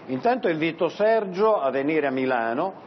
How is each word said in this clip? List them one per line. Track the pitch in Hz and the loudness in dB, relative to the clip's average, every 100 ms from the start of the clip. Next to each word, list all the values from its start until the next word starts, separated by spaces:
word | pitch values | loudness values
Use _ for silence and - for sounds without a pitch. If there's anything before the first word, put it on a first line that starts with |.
| - | -8
Intanto | 127 226 247 208 | -2 0 0 0
invito | 160 165 160 170 | 0 -2 -2 -4
Sergio | - 208 226 196 180 220 208 | 0 2 2 0 0 2 2
a | 135 | 2
venire | 131 139 156 139 | 0 0 0 0
a | |
Milano | 131 131 123 113 120 190 - | 0 0 0 0 -2 -4 -6